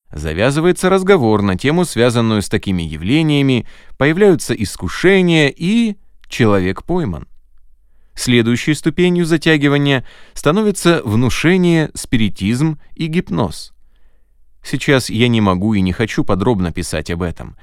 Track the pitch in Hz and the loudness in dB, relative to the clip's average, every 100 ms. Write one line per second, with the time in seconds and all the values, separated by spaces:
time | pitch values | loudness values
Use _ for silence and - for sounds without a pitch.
0 | _ - 78 80 117 143 165 175 185 190 | _ -10 -6 -2 0 2 0 0 2 2
1 | 185 196 117 107 101 92 131 165 180 - | 4 2 4 2 2 0 0 0 0 0
2 | 120 120 117 107 92 110 101 92 82 76 | 2 2 0 0 -2 -4 -2 -4 -4 -6
3 | 87 147 156 143 139 123 - - - - | -2 0 2 2 2 0 -4 -12 -18 -2
4 | 139 160 208 165 - 117 104 - 90 - | 0 4 4 4 0 -4 -4 -6 -10 0
5 | 175 190 180 165 143 - 170 226 233 202 | 2 4 4 4 2 0 -2 0 0 -4
6 | - - - - 113 101 92 95 - 175 | -14 -20 -10 0 2 2 0 -4 -4 -2
7 | 143 78 - - - - - - _ _ | -2 -6 -12 -20 -20 -20 -20 -20 _ _
8 | - - - 123 117 120 - 151 - 156 | -20 -8 0 2 2 0 -2 -2 -2 0
9 | 180 175 170 165 165 156 143 143 143 135 | 0 0 0 0 2 2 2 2 2 0
10 | 120 - - - 143 175 214 196 180 165 | -2 -14 -18 -4 0 0 0 0 2 0
11 | 110 104 123 - 156 185 175 165 156 - | 0 0 2 0 2 2 4 2 0 -6
12 | - 123 107 - 98 123 160 151 - - | -4 0 0 -2 -2 0 -2 -4 -10 -8
13 | 160 165 180 180 101 - - - - _ | -4 -4 -4 -4 -4 -6 -16 -20 -20 _
14 | - _ _ _ - - - 135 - 139 | -20 _ _ _ -20 -20 -8 -4 0 0
15 | - 107 120 117 104 90 104 107 92 87 | 0 0 2 2 2 2 0 0 0 0
16 | 113 - 147 90 101 110 90 78 85 80 | -2 -2 0 0 0 0 -2 -4 -6 -6
17 | 76 87 87 - 57 - | -6 -6 -6 -8 -14 -18